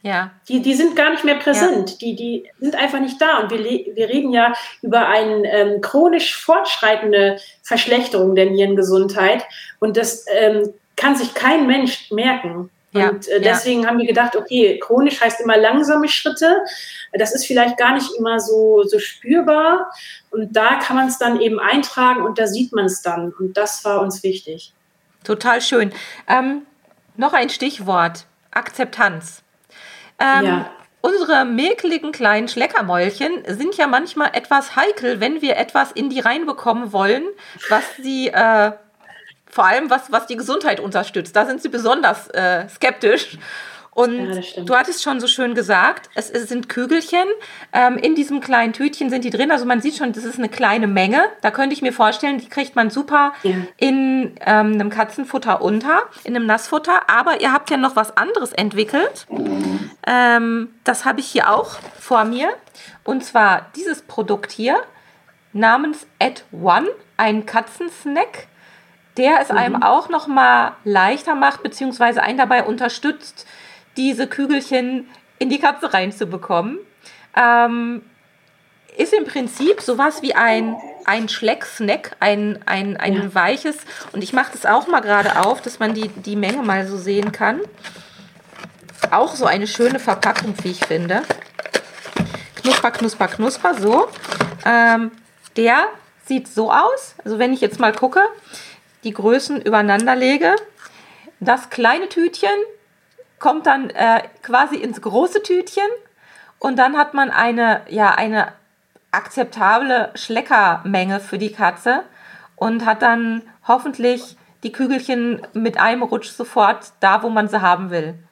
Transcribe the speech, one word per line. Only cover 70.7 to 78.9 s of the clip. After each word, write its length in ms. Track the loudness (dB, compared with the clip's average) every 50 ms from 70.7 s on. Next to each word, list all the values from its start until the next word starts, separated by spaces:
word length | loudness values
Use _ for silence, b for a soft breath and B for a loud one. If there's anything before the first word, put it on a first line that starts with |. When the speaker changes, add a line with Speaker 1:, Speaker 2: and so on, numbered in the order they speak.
| -4 -6 _
Speaker 1:
leichter 500 | 0 2 4 4 4 2 -2 -2 -4 0
macht, 300 | 2 2 0 0 0 -10
beziehungsweise 580 | -10 -8 -6 -6 -6 -2 2 2 2 2 2
einen 160 | 0 0 2 0
dabei 280 | 2 4 4 2 2
unterstützt, 800 | 0 -2 -2 -4 -4 -4 -2 -4 -4 -4 -4 -10 -20 -20 -20 -20 B B B B B B B B B _ -2
diese 300 | -2 -2 0 -2 -4 -6
Kügelchen 840 | -4 -4 -2 0 0 -2 0 0 -2 -2 0 -2 -4 -6 -8 B B B B B _ _
in 80 | -2 -2
die 100 | -2 2
Katze 360 | 2 0 0 0 -6 -2 0
reinzubekommen. 840 | 0 -2 -2 -4 -6 -8 -8 -8 -12 -6 -2 -2 -2 0 -2 -8 -10 -14 _ _ b b b b b b b _
Ähm, 680 | 4 4 6 6 6 4 2 0 -4 -6 -6 -8 -10 -14 _ _ _ _ _ _ _ _ _ _ _ _ _ _ _ _ _